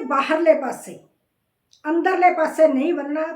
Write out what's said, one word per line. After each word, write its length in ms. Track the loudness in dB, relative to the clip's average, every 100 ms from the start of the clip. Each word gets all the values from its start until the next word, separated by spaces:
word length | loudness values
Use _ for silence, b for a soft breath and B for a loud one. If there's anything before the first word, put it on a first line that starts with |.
| -2
ਬਾਹਰਲੇ 480 | -4 0 0 2
ਪਾਸੇ, 460 | 2 0 -10 -14 -20 _ _ _ _ _ _ _ _ -4
ਅੰਦਰਲੇ 460 | 0 0 2 2
ਪਾਸੇ 340 | 2 -2 2 2
ਨਹੀਂ 260 | 4 -2
ਬੰਨਣਾ 320 | -4 -4 -6 -6